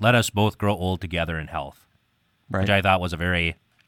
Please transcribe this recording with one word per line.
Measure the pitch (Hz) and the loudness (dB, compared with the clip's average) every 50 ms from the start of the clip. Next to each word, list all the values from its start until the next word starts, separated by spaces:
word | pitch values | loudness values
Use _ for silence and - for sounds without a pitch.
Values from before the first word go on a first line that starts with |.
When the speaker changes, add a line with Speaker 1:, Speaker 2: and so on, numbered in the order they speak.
Speaker 1:
"Let | 101 117 123 | 2 4 4
us | 120 113 - | 4 2 2
both | - 101 107 107 - - | 2 2 2 2 0 0
grow | 104 101 104 | 0 0 0
old | - 90 92 92 90 | 0 0 -2 -2 -2
together | - 85 87 85 82 80 82 78 | -4 -4 -4 -4 -2 -2 -4 -6
in | 76 73 | -8 -8
health," | - 80 71 69 - _ _ _ _ _ _ _ _ _ _ _ _ _ _ - | -8 -10 -10 -10 -14 _ _ _ _ _ _ _ _ _ _ _ _ _ _ -6
Speaker 2:
Right. | - 95 95 | -2 -2 2
Speaker 1:
which | 98 | 2
I | 101 98 | 2 2
thought | 95 98 95 92 | 4 2 2 2
was | 87 87 85 | 0 -2 -4
a | 78 | -2
very | 85 90 90 87 85 82 76 _ _ _ _ _ _ | -2 0 0 0 0 -2 -4 _ _ _ _ _ _